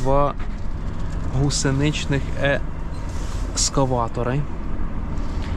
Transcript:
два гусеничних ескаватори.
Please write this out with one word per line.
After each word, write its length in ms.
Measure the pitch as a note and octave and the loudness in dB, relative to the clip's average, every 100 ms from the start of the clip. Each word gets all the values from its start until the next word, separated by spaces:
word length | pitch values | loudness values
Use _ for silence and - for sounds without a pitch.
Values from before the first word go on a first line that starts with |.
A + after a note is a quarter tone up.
два 320 | B2+ C#3 C#3+ - - - - - - - - - - C3 | 4 4 4 0 -2 -2 -2 -2 -2 -2 -2 -2 0 2
гусеничних 800 | C#3+ - C#3+ C3+ D3+ D3+ - C#3 - - C#3 B2 - - - - - - - - - | 2 2 2 2 2 0 0 0 0 0 2 2 0 -2 -4 -4 -4 -4 -2 -2 -2
ескаватори. 880 | - - C#3+ C3 B2 A2+ A#2+ A#2+ C#3 D3 - - - - - - - - - - | 0 2 2 2 2 0 -2 0 0 -2 -2 -2 0 0 -2 -2 -2 -2 -2 -2